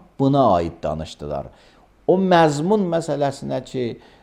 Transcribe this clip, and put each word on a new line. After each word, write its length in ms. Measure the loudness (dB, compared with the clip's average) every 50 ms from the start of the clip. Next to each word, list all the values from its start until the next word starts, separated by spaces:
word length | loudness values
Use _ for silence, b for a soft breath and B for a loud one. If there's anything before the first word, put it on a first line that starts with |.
| -12 _ _ -2
buna 240 | 0 2 4 4 4 4 4
aid 260 | 2 0 -2 -6 -6 -6
danışdılar. 640 | -6 -6 -6 -8 -10 -12 -12 -10 -8 -8 -8 -8 -12 b b b b b b b b _ _ _ 0
O 100 | 2 2
məzmun 680 | 4 4 6 6 6 4 2 0 0 0 0 0 0 0
məsələsinə 760 | -2 -4 -4 -4 -2 -2 -2 -2 -4 -6 -8 -6 -6 -6 -6
ki, 200 | -8 -6 -6 -6 -6 -6 b b b b b